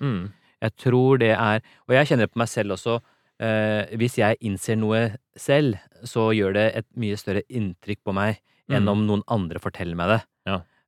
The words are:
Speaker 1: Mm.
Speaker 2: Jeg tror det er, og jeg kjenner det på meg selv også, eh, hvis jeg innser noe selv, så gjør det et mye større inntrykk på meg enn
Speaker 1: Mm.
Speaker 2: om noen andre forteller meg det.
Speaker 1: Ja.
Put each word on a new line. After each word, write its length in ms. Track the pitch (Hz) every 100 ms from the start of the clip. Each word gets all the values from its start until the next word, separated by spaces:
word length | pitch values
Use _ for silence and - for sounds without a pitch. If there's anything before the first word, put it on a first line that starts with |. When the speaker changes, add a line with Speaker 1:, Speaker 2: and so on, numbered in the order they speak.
Speaker 1:
Mm. 320 | 139 98 101 - _ -
Speaker 2:
Jeg 140 | 110 -
tror 420 | 131 127 131 135
det 120 | 113 110
er, 240 | 110 110 - _ -
og 20 |
jeg 120 | 127 147
kjenner 180 | 131 104
det 60 |
på 40 | 120
meg 100 | 117
selv 240 | 117 101
også, 280 | 92 117 117 _ _ _ -
eh, 460 | 113 110 107 107 82 110
hvis 200 | 123 -
jeg 200 | 107 -
innser 340 | 110 95 - 110
noe 380 | 107 110 117 107 _ -
selv, 420 | - 143 143 101 - -
så 280 | 117 120 110
gjør 200 | 110 98
det 220 | 101 110 110
et 100 | - 123
mye 200 | 107 101
større 260 | - 98 -
inntrykk 480 | 127 98 87 - 104 104
på 80 |
meg 260 | 95 104 104 _ _ -
enn 140 | 101
Speaker 1:
Mm. 40 | 104
Speaker 2:
om 180 | 104 107
noen 160 | 104 -
andre 300 | 113 85 -
forteller 360 | 98 - 87 85
meg 120 | 87
det. 140 | 110 - _ 101
Speaker 1:
Ja. 140 | 95 - _